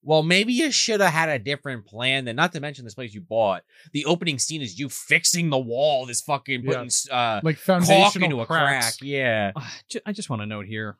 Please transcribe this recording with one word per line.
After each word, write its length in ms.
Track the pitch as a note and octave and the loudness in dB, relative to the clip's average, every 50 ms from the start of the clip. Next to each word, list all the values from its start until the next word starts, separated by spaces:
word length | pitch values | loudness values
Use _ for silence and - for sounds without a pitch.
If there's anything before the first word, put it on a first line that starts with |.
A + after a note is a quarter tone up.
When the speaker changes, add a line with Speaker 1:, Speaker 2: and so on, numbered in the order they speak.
| _ | _
Speaker 1:
well, 160 | C3+ D#3 D#3 | 4 2 4
maybe 300 | D#3 E3 F3+ F#3+ G#3+ A#3 | 4 4 4 4 4 2
you 180 | B3 A#3+ E4 D4 | 2 0 0 0
should 300 | - - - - A3 G3+ | 0 0 0 0 2 4
have 140 | G3 F3 D3+ | 4 4 4
had 160 | D#3+ E3 D#3+ | 2 0 0
a 100 | D3 B2+ | -2 -4
different 460 | G2+ C#3 C#3+ - _ C#3 C3 A2+ G2 | -2 -4 -6 -6 _ -10 -10 -10 -12
plan. 400 | _ - A2 B2 C3 C3+ C3+ C3 | _ -10 -2 0 0 0 0 -2
Then, 100 | A#2+ A2 | -4 0
not 160 | C3 E3 F3+ | 0 0 0
to 80 | E3+ D#3 | -2 -6
mention 240 | C#3 D3+ C#3 B2+ B2 | -10 -10 -10 -12 -16
this 100 | A2+ G#2+ | -16 -12
place 200 | - B2+ A2 G2 | -12 -12 -12 -12
you 80 | G#2+ | -14
bought. 420 | F2 _ A2 A2+ A2 G2+ F#2 F2 _ _ _ - - - - | -10 _ 2 2 4 4 2 -2 _ _ _ -20 -20 -6 -6
The 100 | D3 D3 | -2 2
opening 340 | D3+ F3 E3+ F#3 E3+ C#3+ | 2 0 2 0 -4 -2
scene 240 | B2 - - D#3+ D#3 | -2 -4 -4 -4 -6
is 160 | C#3 G#2+ F2 | -8 -8 -8
you 120 | G#2 C#3+ C3 | -8 -10 -8
fixing 600 | - - - - D3 E3 E3+ - - F3 E3 D#3+ | -8 -12 -2 0 0 2 2 2 0 2 0 0
the 80 | C#3 | 0
wall, 480 | C3 C3 A#2 A#2 B2 D3 D#3 C#3+ B2+ C3 | 0 -2 -2 0 2 2 2 2 2 -2
this 140 | B2 A#2+ - | -4 -6 -8
fucking 440 | - - D3 C3+ _ - C3+ B2 B2+ | -2 -2 -4 -4 _ -6 -6 -4 -2
Speaker 2:
Yeah. 20 | C3+ C3+ | -2 -2
Speaker 1:
putting, 160 | B2+ B2 B2 - - - C#3 | -4 -2 -2 -4 -4 -2 0
uh, 300 | C3 B2 A#2+ A#2 A2 G#2 | 0 0 2 2 0 0
Speaker 2:
Like, 140 | D#3 D#3+ D3+ | 0 -2 -2
Speaker 1:
caulk 300 | - - - F#3+ F3 F3 | -2 0 2 2 2 6
Speaker 2:
foundational 400 | F3 G3 F#3+ G3 G#3 - F#3 F3+ E3 | 6 6 8 8 6 4 2 0 0
Speaker 1:
into 100 | C#3+ A#2+ | 0 -2
a 40 | A#2 | -2
Speaker 2:
cracks. 520 | - D#3+ D#3+ D3 C#3 C#3 B2+ A#2+ A2+ A2+ | 0 2 2 2 2 2 0 0 -2 -4
Speaker 1:
crack. 100 | - C3 | -6 -8
Yeah. 440 | C#3 C#3+ C3+ C3 B2 A2+ G#2+ G2+ G2 G2 | -6 -4 0 0 2 2 2 0 -2 -4
Speaker 3:
Uh, 60 | D3+ B2 A2+ - - _ | -6 -10 -10 -14 -16 _
ju-, 140 | _ - A#3+ _ | _ -10 -8 _
I 60 | G#3 | -8
just 180 | G3+ A3 G3 - | -8 -8 -6 -6
wanna 160 | B2+ A2 G#2 | -6 -6 -6
note 200 | G#2+ G#2+ G#2 G2+ | -8 -8 -8 -8
here 320 | G2 A2 A2 G#2+ G#2 G2+ | -8 -6 -6 -6 -8 -10